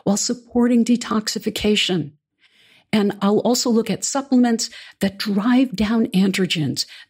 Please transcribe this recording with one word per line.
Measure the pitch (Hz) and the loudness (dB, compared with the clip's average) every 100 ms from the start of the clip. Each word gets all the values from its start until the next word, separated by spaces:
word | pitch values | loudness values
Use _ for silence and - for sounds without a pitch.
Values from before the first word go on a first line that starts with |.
while | - 202 | -2 -2
supporting | - 240 - 247 240 240 | -2 -6 -4 0 2 2
detoxification. | 226 240 - 220 214 214 - 214 208 208 - 185 147 - _ _ _ _ _ _ _ | 2 0 0 -4 -4 -6 -8 -4 0 0 0 -2 -4 -12 _ _ _ _ _ _ _
And | 220 202 196 | 0 0 0
I'll | 196 208 | 0 2
also | 208 247 247 | 2 0 2
look | 226 220 | 0 0
at | 185 | -4
supplements | - - 269 254 247 226 - - - - | -4 -6 0 2 2 0 -4 -12 -20 -4
that | 196 196 | -4 -4
drive | 214 202 220 247 262 185 | -4 -2 2 2 2 0
down | 208 226 226 | -2 0 0
androgens, | 185 196 190 180 170 143 143 - - | 2 2 2 -2 0 -2 -4 -8 -12